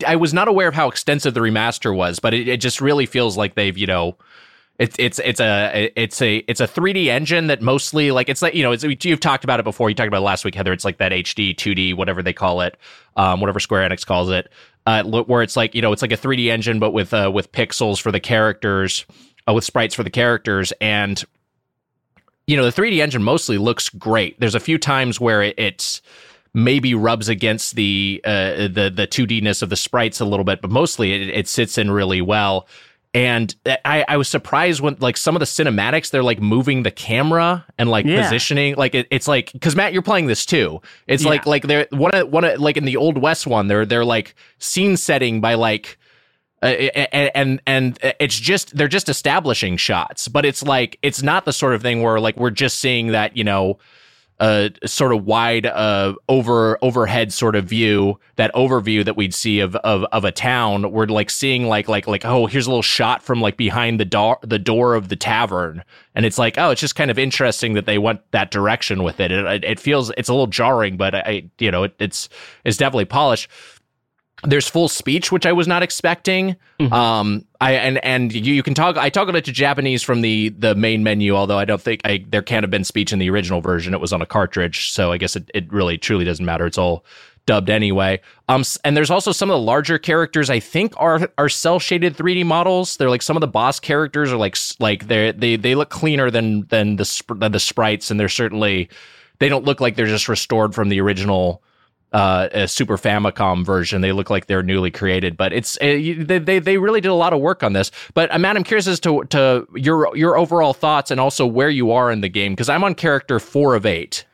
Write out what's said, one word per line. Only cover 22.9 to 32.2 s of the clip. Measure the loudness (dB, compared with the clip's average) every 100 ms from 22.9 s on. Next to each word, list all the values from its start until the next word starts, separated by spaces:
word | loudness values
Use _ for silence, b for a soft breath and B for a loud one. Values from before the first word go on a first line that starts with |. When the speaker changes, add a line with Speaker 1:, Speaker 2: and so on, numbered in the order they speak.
Speaker 1:
D | 2
engine | 0 0
mostly | 2 0 0 0
looks | 0 -2 -4
great. | -6 0 0 0 -2
There's | -2
a | 0
few | 0 -2
times | 0 0 0 0
where | 2 2
it, | 0 0
it | -4 -4 -8 -8 -12 B B B B
maybe | 0 2 2 2
rubs | 2 2 0 -2
against | -2 0 -2 -4
the, | -2 0 0 -2 -4
uh, | -2 -2 -2 -2 -2
the, | 0 -2
the | -2 -4
two | -2 0
D-ness | 0 0 -2
of | -2
the | -4
sprites | -2 0 -2 -2
a |
little | -2 0
bit, | 0 -2
but | 0
mostly | 0 0 0 0
it, | 0 -2
it | -4 -2
sits | -2 -2 0
in | 0
really | 0 0 0